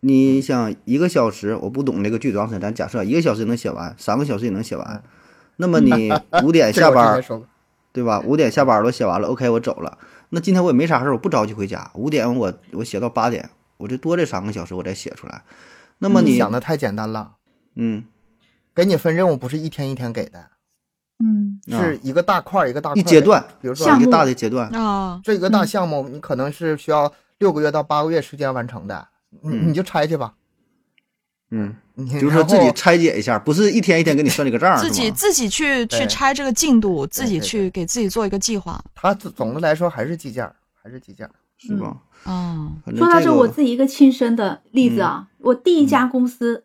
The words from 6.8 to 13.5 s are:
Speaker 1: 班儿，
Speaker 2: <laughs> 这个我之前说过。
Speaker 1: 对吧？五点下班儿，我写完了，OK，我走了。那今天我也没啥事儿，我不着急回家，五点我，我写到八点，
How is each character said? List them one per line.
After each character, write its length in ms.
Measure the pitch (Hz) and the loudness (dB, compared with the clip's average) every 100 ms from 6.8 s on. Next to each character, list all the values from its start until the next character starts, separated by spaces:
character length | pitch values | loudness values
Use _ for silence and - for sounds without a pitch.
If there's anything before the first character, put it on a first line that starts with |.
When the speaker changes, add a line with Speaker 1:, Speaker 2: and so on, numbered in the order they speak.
| 165 | 4
Speaker 1:
班 160 | 127 117 | 6 6
儿， 80 | 107 | 4
Speaker 2:
<laughs> 0 | |
这 0 | |
个 0 | |
我 0 | |
之 60 | |
前 20 | |
说 140 | 127 113 | -2 -12
过。 80 | 117 _ _ _ _ | -14 _ _ _ _
Speaker 1:
对 100 | - | -6
吧？ 180 | 120 104 - | -2 -2 0
五 120 | 151 | 2
点 140 | 135 | 2
下 120 | 131 | 2
班 140 | 135 110 | 4 4
儿， 80 | 113 | 2
我 60 | |
写 120 | 127 | 0
完 160 | 110 87 | -2 0
了， 80 | 101 | -2
OK， 200 | 127 127 | -2 0
我 100 | 117 | 0
走 140 | - - | -2 -6
了。 180 | 80 - - - _ | -8 -14 -20 -20 _
那 100 | 170 | -6
今 140 | 170 | 0
天 100 | 185 | 2
我 60 | 180 | 4
也 60 | 127 | 2
没 100 | 165 | 4
啥 140 | 151 | 2
事 60 | 131 | 0
儿， 60 | |
我 40 | 123 | -2
不 100 | 196 | 0
着 200 | 147 107 | 0 -2
急 60 | |
回 120 | 110 98 | -4 -8
家， 240 | 98 - - | -8 -12 -8
五 160 | 123 | -4
点 240 | 147 117 123 | -2 -2 -2
我， 180 | 104 90 _ | -2 -4 _
我 100 | 85 | -10
写 160 | 117 101 | -8 -6
到 100 | 117 | -4
八 180 | - 113 | -2 -2
点， 220 | 113 - | -2 -10